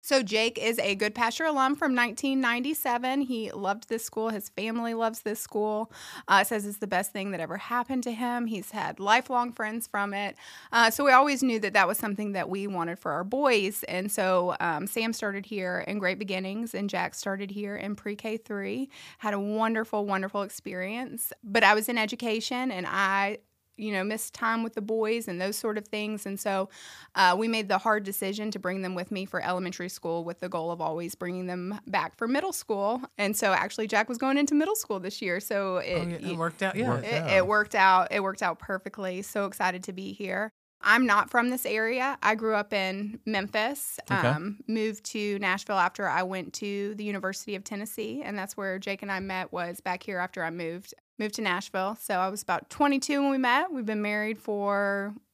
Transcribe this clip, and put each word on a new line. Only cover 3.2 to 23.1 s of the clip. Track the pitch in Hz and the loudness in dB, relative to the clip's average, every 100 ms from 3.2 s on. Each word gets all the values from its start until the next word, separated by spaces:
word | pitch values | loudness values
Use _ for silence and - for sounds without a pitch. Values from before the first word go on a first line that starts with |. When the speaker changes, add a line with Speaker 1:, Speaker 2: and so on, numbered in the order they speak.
Speaker 1:
He | 262 240 220 | -2 -4 -4
loved | - 190 202 - | -4 -2 -4 -4
this | 226 | -6
school. | 226 - 220 | -4 -4 -4
His | 214 - | -4 -8
family | - 214 226 233 226 | -6 -4 -2 -2 0
loves | 226 226 | -2 -2
this | - 220 | -6 -6
school. | - 214 214 214 220 - - - - | -4 -2 0 -2 -4 -10 -16 -14 4
Uh, | 196 | 6
says | 208 220 208 | 6 0 -2
it's | 202 | -6
the | 196 | -2
best | 185 196 | 0 0
thing | 208 196 | -4 -4
that | 185 | -4
ever | 160 196 | -4 -6
happened | - 240 240 262 240 | -4 -4 -2 -2 -4
to | |
him. | 226 240 240 240 | -4 -2 -2 -2
He's | 214 - | -4 -6
had | 214 156 - | -4 -4 -2
lifelong | 196 226 254 247 240 | 4 4 4 -2 -2
friends | 233 214 226 - | -4 -6 -6 -6
from | 208 202 202 | -4 -2 -2
it. | 202 - - - - | -4 -8 -18 -18 0
Uh, | 233 226 | 6 6
so | 220 285 | 6 8
we | |
always | 254 285 269 | 10 8 4
knew | 262 226 | 2 2
that | 202 | 4
that | 202 180 | 6 6
was | 202 | 4
something | 214 202 208 | -2 -2 -2
that | 196 - | -2 -2
we | 185 202 | -2 -4
wanted | 185 165 170 | -2 -4 -4
for | 170 | -2
our | 151 | -2
boys. | 185 254 285 226 190 202 | 0 4 6 6 2 -4
And | - 180 202 | -4 -4 -2
so, | 208 190 185 180 - | 0 4 4 4 0
um, | 175 156 190 | 0 0 -2
Sam | - 226 | -2 -2
started | 226 214 196 202 | -2 -4 -4 -6
here | 208 185 180 - | -6 -2 -4 -4
in | 208 | -2
Great | 185 185 | -2 -2
Beginnings, | 202 190 190 202 233 | -2 -4 -4 -6 -6
and | 196 202 | -4 -2
Jack | 185 180 | -2 -2
started | - - 196 196 | -4 -6 -4 -6
here | 202 202 208 | -8 -8 -6
in | 196 202 | -6 -6
Pre-K | 208 208 226 220 | -8 -8 -6 -6
three. | - 202 196 226 269 - - - | -6 -6 -4 -6 -8 -10 -20 -8
Had | 214 202 | -4 -2
a | |
wonderful, | 202 214 220 226 226 208 202 | -2 0 2 2 0 -2 0
wonderful | 190 190 202 | 0 0 -4
experience. | 202 - - 185 185 226 254 - - - | -6 -8 -10 -6 -6 -6 -8 -8 -8 -10
But | 220 208 | 0 6
I | 208 208 | 8 8
was | 214 | 4
in | 240 | 0
education, | 214 240 233 220 220 247 262 | 0 0 -2 -2 -2 -2 -2
and | 190 180 | -2 -2
I, | 190 196 | 2 2